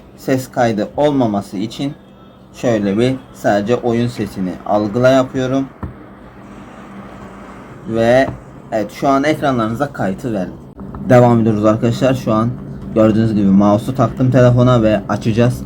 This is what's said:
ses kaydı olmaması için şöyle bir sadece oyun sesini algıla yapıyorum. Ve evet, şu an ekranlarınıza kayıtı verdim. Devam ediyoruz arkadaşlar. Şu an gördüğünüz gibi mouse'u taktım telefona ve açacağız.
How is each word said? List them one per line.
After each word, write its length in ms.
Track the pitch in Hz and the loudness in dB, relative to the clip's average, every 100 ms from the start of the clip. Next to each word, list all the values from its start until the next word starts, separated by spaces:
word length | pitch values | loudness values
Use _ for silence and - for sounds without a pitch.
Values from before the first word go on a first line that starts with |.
| - - | -20 -10
ses 340 | - 131 - | -4 -4 -2
kaydı 380 | 135 117 104 101 143 | -2 0 0 -4 -2
olmaması 600 | 147 139 117 101 98 92 | 0 2 0 -2 -4 -8
için 380 | 113 - 143 147 - - - - - | -8 -6 -8 -10 -18 -20 -20 -20 -20
şöyle 440 | - 131 110 101 101 | -6 -2 0 0 0
bir 160 | 127 131 - | 0 -2 -10
sadece 420 | - 127 104 101 120 | -4 0 0 0 -2
oyun 320 | 123 117 120 | 0 -2 -2
sesini 440 | 120 98 101 92 85 - | -4 -8 -6 -8 -8 -2
algıla 420 | 104 104 120 127 | -2 0 2 4
yapıyorum. 580 | 131 131 131 131 135 135 - - - - - - - - - - - - - - - - - - - - - - | 4 0 -4 -2 -2 -4 -10 -14 -14 -20 -20 -20 -20 -20 -20 -20 -20 -20 -18 -18 -18 -18 -18 -20 -20 -20 -16 -6
Ve 380 | 113 117 127 139 - - - - | 0 4 4 2 -4 -16 -20 -6
evet, 200 | 110 104 | -6 -4
şu 160 | - 143 | -4 0
an 160 | 135 | 2
ekranlarınıza 680 | 151 156 147 123 110 117 139 | 0 0 0 0 -2 -2 -6
kayıtı 400 | - 101 95 131 | -4 -6 -4 -6
verdim. 220 | 104 85 - - - - - - | -4 -6 -10 -18 -16 -14 -8 4
Devam 320 | 123 120 117 | 6 6 4
ediyoruz 240 | 113 104 | 2 2
arkadaşlar. 500 | 107 110 120 120 131 | 2 2 0 0 0
Şu 180 | 131 123 | 0 -2
an 180 | 110 117 120 - - - | 0 -2 -4 -10 -12 -4
gördüğünüz 400 | 113 110 107 113 | 2 4 4 2
gibi 120 | 104 98 | 2 4
mouse'u 480 | 98 104 104 143 | 4 4 2 0
taktım 360 | 127 113 - 127 | 0 -2 0 2
telefona 520 | 127 123 123 123 123 | 4 6 6 4 4
ve 180 | 110 101 - | 2 0 -2
açacağız. 540 | 101 117 107 120 - | -4 0 2 0 0